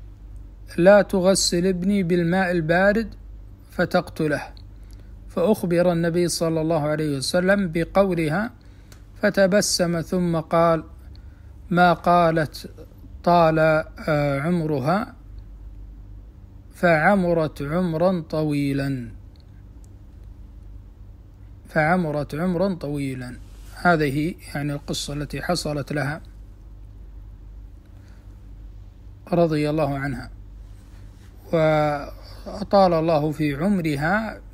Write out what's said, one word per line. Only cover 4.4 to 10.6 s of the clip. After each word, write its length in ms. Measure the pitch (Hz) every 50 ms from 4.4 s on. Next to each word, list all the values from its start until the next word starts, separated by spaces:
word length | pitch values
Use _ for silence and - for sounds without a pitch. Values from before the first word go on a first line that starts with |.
| - - - - - - - - - - - - - - - - - -
فأخبر 640 | - 190 170 202 214 - - 175 170 170 175 180 170
النبي 360 | 165 170 170 165 175 175 165
صلى 320 | - - 170 165 160 160
الله 220 | 156 160 170 156 147
عليه 340 | 151 151 151 156 151 143
وسلم 540 | 135 131 - - 180 180 185 202 202 196 170 156
بقولها 760 | 170 165 - - 190 202 190 180 165 160 151 151 190 220 247 - - - - - - - - - - - - - - -
فتبسم، 800 | 208 - 196 196 185 190 208 - - - - 180 170 170 170
ثم 360 | 151 - 185 185 180 175 165
قال: 480 | 160 151 - 175 165